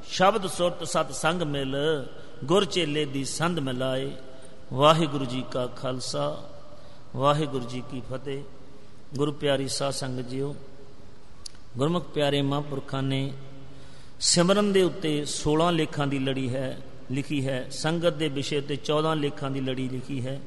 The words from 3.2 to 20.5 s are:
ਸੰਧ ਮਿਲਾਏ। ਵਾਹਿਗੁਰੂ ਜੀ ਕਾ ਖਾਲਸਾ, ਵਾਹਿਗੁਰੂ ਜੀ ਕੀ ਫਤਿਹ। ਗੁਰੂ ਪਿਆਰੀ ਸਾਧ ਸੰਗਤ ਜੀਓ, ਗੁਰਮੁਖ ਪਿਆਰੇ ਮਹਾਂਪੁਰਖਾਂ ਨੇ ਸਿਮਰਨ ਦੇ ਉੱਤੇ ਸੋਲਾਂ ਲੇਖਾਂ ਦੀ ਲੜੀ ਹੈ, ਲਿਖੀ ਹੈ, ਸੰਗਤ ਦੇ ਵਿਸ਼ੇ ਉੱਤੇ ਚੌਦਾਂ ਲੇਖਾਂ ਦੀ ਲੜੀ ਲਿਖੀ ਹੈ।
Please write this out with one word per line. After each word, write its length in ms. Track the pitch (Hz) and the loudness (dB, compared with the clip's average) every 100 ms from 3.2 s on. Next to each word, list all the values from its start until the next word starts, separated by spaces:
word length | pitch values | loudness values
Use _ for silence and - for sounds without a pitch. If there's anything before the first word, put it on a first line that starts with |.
| 131 | -4
ਸੰਧ 340 | - 165 175 | 0 0 0
ਮਿਲਾਏ। 520 | 135 127 131 131 135 - - - - - - | -2 0 0 0 -2 -6 -10 -10 -10 -10 -6
ਵਾਹਿਗੁਰੂ 520 | 131 147 160 160 139 131 | 6 8 8 4 0 -2
ਜੀ 180 | 127 110 | -2 -2
ਕਾ 160 | - 123 | -2 -2
ਖਾਲਸਾ, 720 | - 131 131 - 147 143 151 - - - - - - - 127 | -2 -4 -4 -4 -2 -2 -4 -8 -8 -8 -8 -8 -10 -8 2
ਵਾਹਿਗੁਰੂ 500 | 139 147 151 131 120 | 4 4 2 -2 -4
ਜੀ 180 | 127 120 | -6 -6
ਕੀ 100 | 127 120 | -6 -6
ਫਤਿਹ। 300 | 127 135 139 139 - - - - - - 127 | -6 -6 -6 -8 -10 -10 -10 -10 -10 -8 0
ਗੁਰੂ 140 | 147 | 0
ਪਿਆਰੀ 360 | 143 147 135 135 | 2 2 2 2
ਸਾਧ 240 | - 139 | 0 0
ਸੰਗਤ 320 | 131 135 127 | 0 -2 -4
ਜੀਓ, 320 | 123 131 139 143 - - - - - - - - - - - 117 | -4 -4 -4 -4 -8 -8 -8 -8 -8 -8 -10 -10 -10 -10 -8 0
ਗੁਰਮੁਖ 280 | 143 175 - | 2 2 -2
ਪਿਆਰੇ 360 | - 143 143 | 2 2 4
ਮਹਾਂਪੁਰਖਾਂ 600 | 139 143 147 135 - 135 | 2 0 0 -6 -4 -2
ਨੇ 300 | 135 135 139 139 - - - - - - - - | 0 0 -2 -4 -8 -8 -8 -8 -8 -8 -10 -2
ਸਿਮਰਨ 540 | - - 175 202 208 | 4 6 6 6 6
ਦੇ 80 | 190 | 6
ਉੱਤੇ 440 | 180 135 160 147 147 | 4 2 0 0 -2
ਸੋਲਾਂ 460 | - 156 156 170 | -2 2 4 4
ਲੇਖਾਂ 360 | 170 156 - 143 | 4 2 0 0
ਦੀ 120 | 139 | 2
ਲੜੀ 360 | 135 135 131 131 | 0 0 0 -2
ਹੈ, 220 | 131 131 - - - | -4 -6 -8 -8 -4
ਲਿਖੀ 360 | 131 139 147 135 | -4 0 0 0
ਹੈ, 200 | 131 135 | -2 -4
ਸੰਗਤ 420 | - 156 170 170 | -2 0 4 2
ਦੇ 140 | 151 156 | 2 -2
ਵਿਸ਼ੇ 300 | 139 135 147 | 0 -2 -2
ਉੱਤੇ 180 | 139 143 | -2 -4
ਚੌਦਾਂ 400 | - 151 156 160 | 2 2 4 2
ਲੇਖਾਂ 360 | 143 143 139 | 0 -2 -4
ਦੀ 100 | 135 | -2
ਲੜੀ 280 | 131 127 131 | -2 -2 -2
ਲਿਖੀ 360 | 127 123 139 123 | -4 -6 -4 -4
ਹੈ। 160 | 135 135 | -6 -8